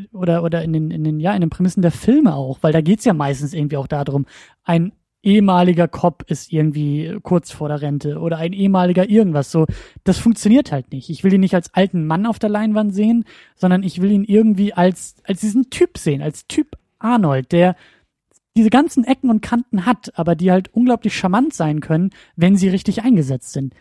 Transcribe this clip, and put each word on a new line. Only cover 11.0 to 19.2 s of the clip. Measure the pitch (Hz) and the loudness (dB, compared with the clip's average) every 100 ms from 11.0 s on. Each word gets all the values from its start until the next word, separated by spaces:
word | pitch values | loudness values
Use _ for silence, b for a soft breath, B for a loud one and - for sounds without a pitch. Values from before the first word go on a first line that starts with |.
| - | -12
Ich | 156 | -4
will | 190 | 2
ihn | 190 | 4
nicht | 190 | 4
als | 185 - | 0 -2
alten | - 190 180 156 | 0 0 0 -2
Mann | 165 220 | -2 -2
auf | 214 | -2
der | 214 | -2
Leinwand | 208 220 214 214 | -2 -2 0 -2
sehen, | 190 214 233 220 b b _ | 0 2 0 -2 b b _
sondern | 185 180 | 0 2
ich | 196 - | 0 -2
will | 196 | 0
ihn | 202 | 2
irgendwie | 208 208 220 190 202 | 2 2 4 2 0
als, | - 180 180 - - | 2 0 0 -8 -12
als | - 185 | -8 -4
diesen | 214 208 262 | -2 -2 -2
Typ | - 349 - | 0 -2 0
sehen, | - 139 | -4 -4
als | 151 - - | -4 -10 -6
Typ | - 294 - _ _ | -4 -4 -8 _ _
Arnold, | 220 240 175 135 131 | -2 0 2 0 0
der | 170 180 175 b b b _ _ _ _ - | 2 2 2 b b b _ _ _ _ 0
diese | 214 | 4
ganzen | 247 320 - | 4 2 0
Ecken | 233 262 | 0 0